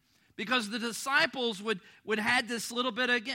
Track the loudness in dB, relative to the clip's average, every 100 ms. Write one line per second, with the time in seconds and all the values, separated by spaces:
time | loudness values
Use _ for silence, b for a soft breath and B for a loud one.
0 | _ _ _ -6 0 0 0 -4 -4 -4
1 | 0 2 2 0 -2 -2 -2 -4 b b
2 | -2 0 2 2 2 -4 -4 -2 -2 0
3 | 2 0 0